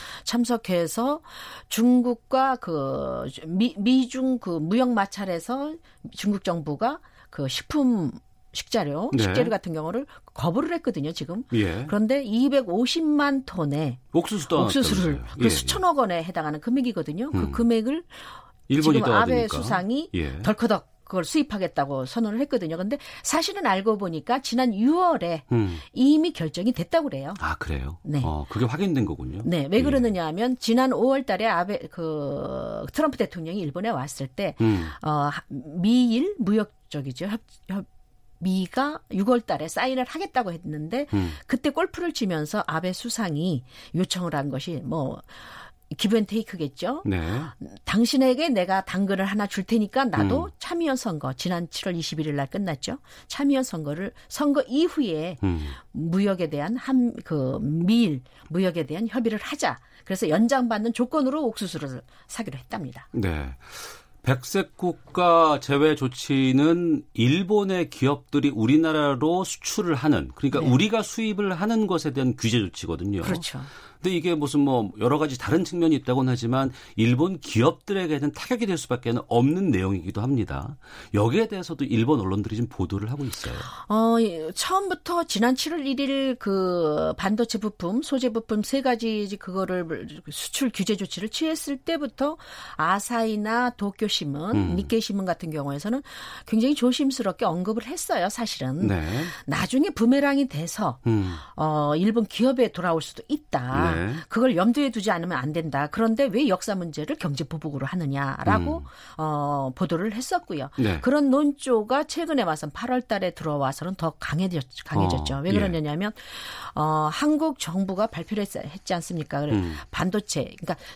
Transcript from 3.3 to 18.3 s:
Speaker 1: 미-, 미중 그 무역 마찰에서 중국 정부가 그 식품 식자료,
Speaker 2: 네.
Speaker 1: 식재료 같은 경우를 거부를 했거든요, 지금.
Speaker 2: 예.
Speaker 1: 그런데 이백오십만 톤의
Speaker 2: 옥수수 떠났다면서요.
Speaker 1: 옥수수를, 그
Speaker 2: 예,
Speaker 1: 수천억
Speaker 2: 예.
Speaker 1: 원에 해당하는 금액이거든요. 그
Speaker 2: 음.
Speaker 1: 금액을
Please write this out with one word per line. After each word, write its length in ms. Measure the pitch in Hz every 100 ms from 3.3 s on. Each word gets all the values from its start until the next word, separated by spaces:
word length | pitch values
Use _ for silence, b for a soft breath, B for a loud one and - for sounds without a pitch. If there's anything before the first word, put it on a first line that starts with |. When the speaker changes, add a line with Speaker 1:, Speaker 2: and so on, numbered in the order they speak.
| 135 160
Speaker 1:
미-, 300 | 180 240 -
미중 640 | 202 262 247 254 262 254
그 120 | 196
무역 400 | 170 156 220 254
마찰에서 840 | 233 196 - 196 170 - 254 294 320 b b -
중국 340 | - 196 202 -
정부가 540 | 170 151 147 233 294 b b b
그 200 | - 135
식품 600 | - - 302 262 226 151 - _ _ -
식자료, 580 | - - 233 151 143 220 -
Speaker 2:
네. 60 |
Speaker 1:
식재료 260 | 110 92 240
같은 240 | 208 -
경우를 320 | 156 156 214 285 B -
거부를 400 | - 156 180 311 339
했거든요, 360 | 262 190 143
지금. 320 | 165 143 185 254
Speaker 2:
예. 320 | 120 98 85 139
Speaker 1:
그런데 380 | 208 220 269
이백오십만 1200 | 254 220 269 269 233 180 247 330 311 294 285 277
톤의 560 | 262 180 151 143 151 123 -
Speaker 2:
옥수수 340 | 165 175 208 143
떠났다면서요. 320 | 170 - 277
Speaker 1:
옥수수를, 440 | 262 190 175 143 123 -
그 60 |
Speaker 2:
예, 60 | 117
Speaker 1:
수천억 480 | 80 - 427 370 294
Speaker 2:
예. 20 |
Speaker 1:
원에 240 | 220 175
해당하는 380 | 165 180 151 151
금액이거든요. 720 | 233 254 247 214 151 156 262
그 60 | -
Speaker 2:
음. 140 | 73
Speaker 1:
금액을 520 | 69 233 226 220 311 349 B B